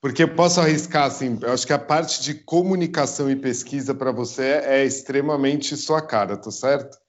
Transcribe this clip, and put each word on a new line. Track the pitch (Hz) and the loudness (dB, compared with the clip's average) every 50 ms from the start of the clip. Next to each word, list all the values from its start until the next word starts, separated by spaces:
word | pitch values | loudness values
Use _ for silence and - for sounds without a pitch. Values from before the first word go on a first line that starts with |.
Porque | - 139 120 - 170 | -6 -4 2 2 2
eu | - - | 2 4
posso | 165 175 170 175 175 | 2 4 4 4 4
arriscar, | 165 156 156 151 - - - 151 139 | 4 4 2 2 -2 -2 0 0 0
assim, | - - - 135 123 113 110 | 0 0 -2 -4 -4 -4 -2
eu | 120 120 | -2 -2
acho | 127 120 - | -2 -2 0
que | - | 0
a | 147 - | -2 -2
parte | - - 151 160 160 - - - | 0 0 0 0 0 -2 -4 -6
de | - 147 151 | -4 -6 -8
comunicação | - - - 165 175 180 190 190 180 170 165 - 156 139 - - - 143 139 | -8 -6 0 2 2 4 4 2 0 0 0 0 0 0 0 0 -2 0 0
e | 135 | 0
pesquisa | 135 131 127 123 - - - 143 139 131 139 131 | 0 0 -2 -4 -4 -6 -6 -6 -6 -2 -2 -4
pra | 131 131 131 | -2 -2 -2
você | 117 120 120 117 - 135 131 135 147 151 139 | -2 -2 -4 -6 -4 -2 0 0 0 0 2
é | 135 135 135 135 | 2 4 4 4
extremamente | 120 135 - - - 131 139 139 151 151 139 135 135 147 143 139 - 147 | 2 0 -4 -6 -2 0 0 2 2 0 2 2 2 2 0 -2 -4 -6
sua | - - - 156 156 | -6 -2 0 0 0
cara, | 156 - 120 107 101 90 101 | 0 0 0 0 0 0 -2
tô | - - 110 | -8 -8 -12
certo? | - - 127 135 143 135 123 - - _ _ | -10 -2 0 0 0 0 -2 -8 -18 _ _